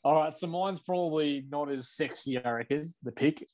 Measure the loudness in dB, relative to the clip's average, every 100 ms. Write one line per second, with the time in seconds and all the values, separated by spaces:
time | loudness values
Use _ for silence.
0 | 4 4 4 -2 -4 -2 -2 -4 -2 0
1 | 2 2 2 0 -4 -4 -2 -4 -4 -2
2 | -2 -2 -2 -2 0 -2 0 -2 -2 -10
3 | -10 2 2 2 0